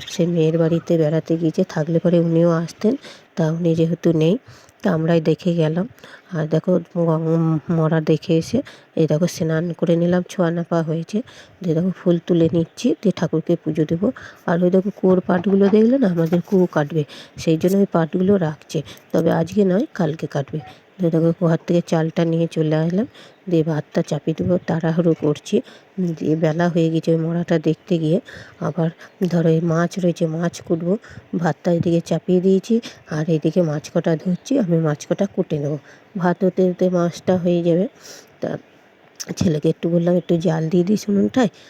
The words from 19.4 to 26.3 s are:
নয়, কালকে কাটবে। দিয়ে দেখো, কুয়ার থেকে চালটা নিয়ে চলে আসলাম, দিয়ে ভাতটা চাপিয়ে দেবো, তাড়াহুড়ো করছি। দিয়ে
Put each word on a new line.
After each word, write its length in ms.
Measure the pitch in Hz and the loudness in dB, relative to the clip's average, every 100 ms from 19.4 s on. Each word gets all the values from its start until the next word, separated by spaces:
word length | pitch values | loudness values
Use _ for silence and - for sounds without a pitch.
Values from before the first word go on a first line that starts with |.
| 165 196 196 | 0 0 2
নয়, 200 | 185 311 | 2 -2
কালকে 340 | - 156 160 - | -2 -4 -4 -6
কাটবে। 320 | 143 139 151 - - _ - | -6 -6 -10 -12 -20 _ -4
দিয়ে 120 | 170 | 0
দেখো, 220 | 160 165 165 | 2 0 2
কুয়ার 180 | 165 160 - | 0 0 0
থেকে 140 | 175 - | -2 0
চালটা 380 | 165 160 - 170 | -2 0 -2 0
নিয়ে 220 | 165 165 | 0 -2
চলে 240 | 165 156 180 | -2 0 0
আসলাম, 320 | 190 180 269 - - _ - | 0 -2 -4 -8 -20 _ -2
দিয়ে 140 | 165 | 0
ভাতটা 380 | 160 151 - - | 0 -2 -4 -4
চাপিয়ে 420 | - 151 - 160 | -4 -4 -4 -4
দেবো, 140 | - 175 - | -2 -2 -2
তাড়াহুড়ো 460 | 165 160 160 170 | -2 0 0 0
করছি। 480 | 156 151 151 - 214 - - _ - | 0 -2 -4 -2 -4 -4 -14 _ -6
দিয়ে 360 | 175 160 - | -4 -2 -2